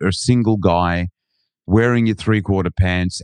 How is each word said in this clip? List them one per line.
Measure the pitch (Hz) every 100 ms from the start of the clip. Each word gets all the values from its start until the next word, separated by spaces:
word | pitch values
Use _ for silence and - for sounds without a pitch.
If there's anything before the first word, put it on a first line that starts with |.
a | 92
single | 90 - 123 110 110
guy | 92 85 87 87 87 _ _ _ _ _ -
wearing | 104 120 120 113
your | 104
three-quarter | - 107 95 95 85
pants | - 92 90 90 -